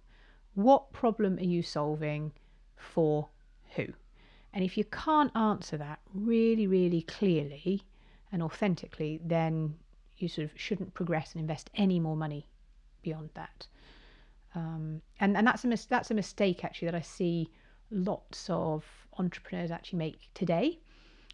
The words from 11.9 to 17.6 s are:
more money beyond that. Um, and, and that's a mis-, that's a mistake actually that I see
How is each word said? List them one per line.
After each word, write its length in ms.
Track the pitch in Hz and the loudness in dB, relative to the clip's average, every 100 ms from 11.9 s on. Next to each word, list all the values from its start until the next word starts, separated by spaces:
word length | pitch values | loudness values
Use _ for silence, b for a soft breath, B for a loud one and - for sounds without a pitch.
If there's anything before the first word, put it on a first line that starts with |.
| 180 | 4
more 160 | 160 156 | 2 -2
money 320 | 156 147 - - - - - - | -4 -6 -12 -20 -20 -20 -20 -12
beyond 300 | 175 156 156 | -8 -8 -10
that. 320 | - 160 - - b b b b b b b - | -14 -16 -16 -20 b b b b b b b -12
Um, 480 | 170 165 160 156 156 - - | -8 -6 -6 -6 -8 -12 0
and, 160 | 196 196 | 2 4
and 120 | 226 | 4
that's 160 | 226 | 4
a 40 | 247 | 2
mis-, 200 | 226 - | -2 0
that's 240 | 247 - | 0 2
a 20 | |
mistake 500 | 220 185 - 202 175 | -2 -2 0 0 0
actually 220 | - - 170 | -4 -6 -4
that 80 | 170 | -4
I 60 | |
see 480 | - - 180 170 160 b | -6 -2 0 0 -2 b